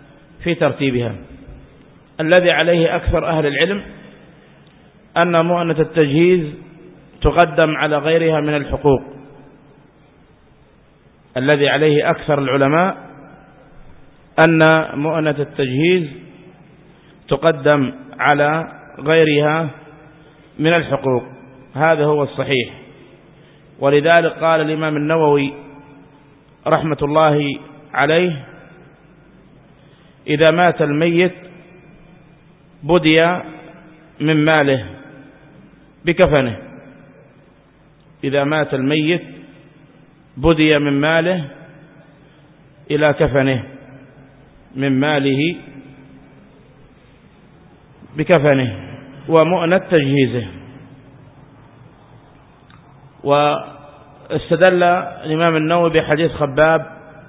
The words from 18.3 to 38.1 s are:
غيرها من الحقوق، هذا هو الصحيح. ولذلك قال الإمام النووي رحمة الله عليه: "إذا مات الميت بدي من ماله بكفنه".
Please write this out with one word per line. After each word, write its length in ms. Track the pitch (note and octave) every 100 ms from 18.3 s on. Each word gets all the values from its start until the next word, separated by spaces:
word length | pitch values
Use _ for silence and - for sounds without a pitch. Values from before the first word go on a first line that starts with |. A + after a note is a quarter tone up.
| C#3+ D3 D#3+ D#3 - - -
غيرها 680 | C#3 E3 D#3 D3 D3+ D#3+ D#3 - - - - - - - - -
من 140 | D#3
الحقوق، 500 | E3+ A2+ C3+ C3+ B2 - - - - -
هذا 320 | C3 D#3+ D#3 D3
هو 180 | D3+
الصحيح. 500 | C3+ - C3 C3 G#2+ - - - - - - - - _ _ -
ولذلك 520 | C#3 D3 D#3+ E3+ E3
قال 300 | - D#3+ D#3+
الإمام 360 | D3+ D#3 D#3 D3+
النووي 560 | D3 E3 D3+ C#3+ C#3 - - - - - - - _ _ _ _ C#3+
رحمة 300 | D#3 D#3 C#3
الله 580 | C#3+ D#3 D#3 D3 C#3+ C3 - - -
عليه: 520 | B2 C#3 E3 F3+ C#3+ - - - - - _ _ _ - - - - - _ _ _ _ _ -
"إذا 240 | D3+ D#3+
مات 300 | E3 F3 -
الميت 520 | D3+ D3 E3+ E3+ F3+ - - - - - - - - - - - _ _ _ _
بدي 560 | C#3+ F3 D#3 D#3 E3+ F3+ - - - - - - - -
من 260 | D3+ D#3 D#3
ماله 400 | D#3 C#3 C3+ G2 - - - - - - - - - - _ E3
بكفنه". 520 | E3 E3 D3 B2 G#2 - - - - - - - _ _ _ _ _ _ _ _